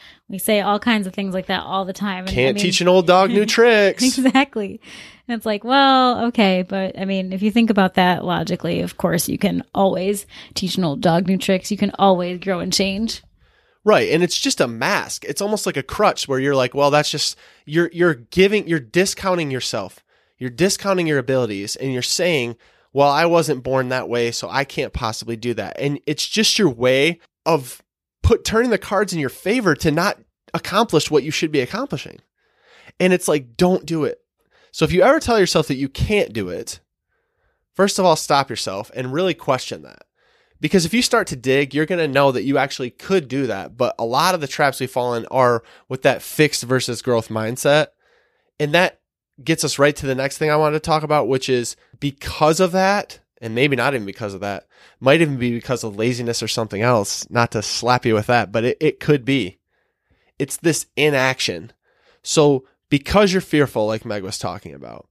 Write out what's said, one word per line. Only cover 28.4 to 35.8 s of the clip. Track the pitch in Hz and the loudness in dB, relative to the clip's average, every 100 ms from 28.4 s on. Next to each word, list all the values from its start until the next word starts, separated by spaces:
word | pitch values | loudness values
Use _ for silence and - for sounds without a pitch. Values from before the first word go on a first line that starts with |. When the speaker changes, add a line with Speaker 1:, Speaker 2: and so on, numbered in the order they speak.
Speaker 2:
turning | - 220 247 | 0 0 0
the | 202 | -2
cards | - 196 202 | -2 -2 -2
in | 170 | -2
your | 135 | -4
favor | - 185 254 196 143 | -4 -2 0 0 2
to | 165 | 0
not | 151 196 - _ _ _ | 0 -2 -4 _ _ _
accomplish | 175 - 196 226 160 - | -8 -2 -2 2 0 2
what | 151 | 0
you | 147 | 0
should | - 160 | -4 -2
be | 147 | -2
accomplishing. | 123 208 277 147 - - _ _ _ _ _ - - - | -2 -6 -8 -10 -12 -20 _ _ _ _ _ -20 -14 0
And | 185 | 2
it's | 180 - | 2 0
like, | 151 123 117 | -2 -2 0
don't | 180 185 151 | 2 2 -2
do | 160 | -4
it. | 135 - _ _ _ _ _ | -4 -6 _ _ _ _ _
So | - | -2
if | 151 | 2
you | 175 | 6
ever | 208 302 | 6 4
tell | 247 226 | 2 2
yourself | 180 170 151 | 4 2 0
that | |
you | 135 | -2